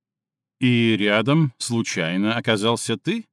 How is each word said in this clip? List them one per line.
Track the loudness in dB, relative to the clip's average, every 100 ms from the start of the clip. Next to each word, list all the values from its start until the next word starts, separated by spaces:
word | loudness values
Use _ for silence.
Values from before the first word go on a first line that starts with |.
| _ _ _ _ _ -2
"И | 0 2 2 2
рядом | 2 2 2 2 0 -2
случайно | -6 -4 -4 -4 -2 -2 -2 -2
оказался | 0 0 0 -2 -2 -6
ты?" | -4 -6 -8